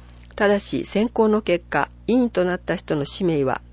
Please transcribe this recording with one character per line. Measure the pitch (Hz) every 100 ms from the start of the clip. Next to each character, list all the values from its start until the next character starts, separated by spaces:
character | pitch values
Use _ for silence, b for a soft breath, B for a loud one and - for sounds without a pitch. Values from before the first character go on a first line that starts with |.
| B B B -
た | 208
だ | 202
し、 | - 139 -
選 | 196 233
考 | - 220
の | 214
結 | - 175 -
果、 | 151 - - -
委 |
員 | 247 240
と | 185 180
な | 180
っ |
た | - 175
人 | - 156
の | 139
氏 | -
名 | 180 151
は | 131 - -